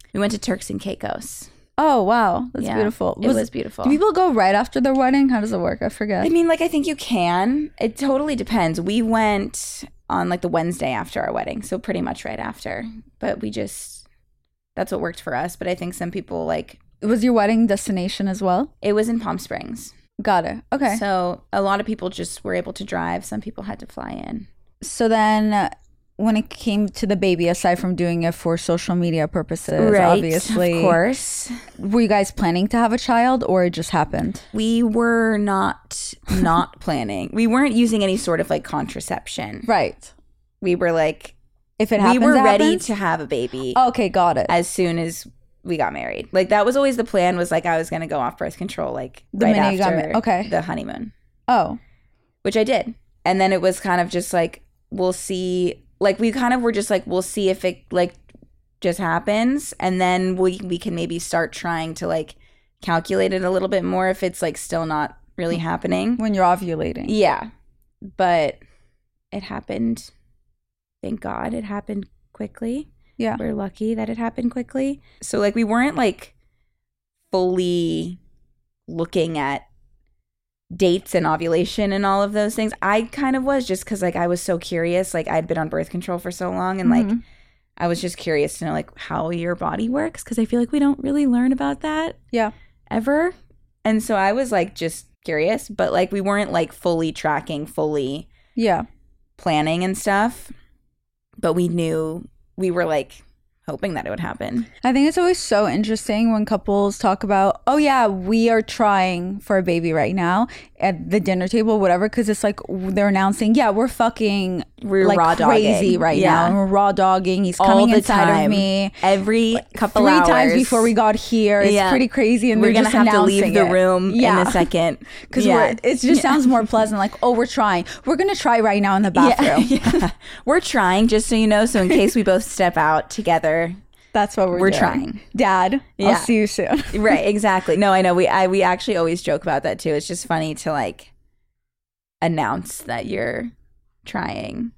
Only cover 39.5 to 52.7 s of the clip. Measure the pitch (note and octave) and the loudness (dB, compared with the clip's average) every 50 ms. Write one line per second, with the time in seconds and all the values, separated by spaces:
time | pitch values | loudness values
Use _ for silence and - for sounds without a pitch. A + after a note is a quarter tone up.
39.5 | - - - A#3+ A3+ F3+ C3 - - - - - - _ _ _ _ _ _ _ | -12 -6 -2 0 0 2 0 -2 -6 -10 -20 -20 -20 _ _ _ _ _ _ _
40.5 | _ _ - F#3 F3 E3+ F3+ E3+ E3+ E3 D#3 D#3 D#3 - - - - _ _ _ | _ _ -2 -2 0 0 0 0 2 2 0 0 -2 -6 -12 -20 -20 _ _ _
41.5 | _ _ _ _ _ - A3 - A3+ G3+ G3 G3+ A#3+ B3+ A#3 - D4+ C4 C4+ - | _ _ _ _ _ -4 0 0 2 4 6 6 6 6 6 6 6 6 6 6
42.5 | G3+ G3+ - G#3+ A3 - - - G#3+ G3+ G3 E3+ E3 D#3+ D3+ - D#3 A#2+ B2 A#2+ | 6 6 4 4 2 0 -2 -4 -4 -2 -2 -2 -2 -2 -4 -4 -4 -4 -4 -4
43.5 | - C3 C3+ B2 - B3 C4 B3 B3 - G#3+ F3+ - F#3+ F3 F3 D#3 B2 G#2 - | -6 -8 -6 -2 2 4 4 4 4 2 0 0 2 2 2 2 2 2 0 2
44.5 | F3 E3+ F3 - - - F3+ E3+ E3 E3+ E3 E3 E3 - - - - _ _ _ | 0 0 0 -2 -2 -2 0 0 0 -2 -4 -6 -8 -10 -14 -18 -20 _ _ _
45.5 | _ _ - F3 F3 D#3 B2+ E2 C#2+ C#2 B1 B1 - - - - - F#3 F#3+ F3+ | _ _ -8 -6 -2 -2 -2 -2 -4 -6 -8 -8 -8 -8 -8 -2 0 0 2 4
46.5 | G#3+ G#3 G3+ A#3+ B3+ C#4 C#4 C#4 B3+ B3 C4 - - G3 F3 F3+ F#3 F3 F3 F3 | 2 2 4 2 2 2 2 2 2 0 -2 -2 0 2 2 2 2 0 -2 -2
47.5 | E3 D#3+ D#3+ F3 E3 D#3+ E3 - D#3+ D#3+ E3 D#3+ D#3 C#3+ B2 D3 - - D#3+ D#3 | -2 -2 0 0 -2 -2 -2 -4 -6 -8 -6 -6 -4 -4 -4 -4 -4 -6 -8 -8
48.5 | - - F3 - - - - B2+ B2 C3+ B2+ B2+ - - - _ - G3 A#3 A3 | -8 -8 -10 -10 -8 -8 -6 -6 -6 -8 -10 -12 -14 -20 -18 _ -4 0 2 2
49.5 | G#3+ G#3 G3+ G3 G3 F#3 G3 F#3 E3+ D#3+ D3+ - - A3 - A#3 F#3+ F3+ G#3 G#3+ | 2 2 2 2 2 0 0 0 0 0 -2 -2 -2 -2 0 0 0 -2 -2 -2
50.5 | F#3+ E3 D#3+ F3 - - - G#1+ - - - G#3+ - _ _ _ _ _ _ - | -4 -4 -4 -4 -6 -8 -8 -10 -12 -12 -12 -14 -16 _ _ _ _ _ _ 0
51.5 | B3 A3 - - - A#3 - _ _ _ _ _ _ _ _ _ _ _ - G3 | 2 2 0 0 -4 -10 -14 _ _ _ _ _ _ _ _ _ _ _ -6 -2
52.5 | G3 A3 G#3+ A#3+ | 0 0 2 2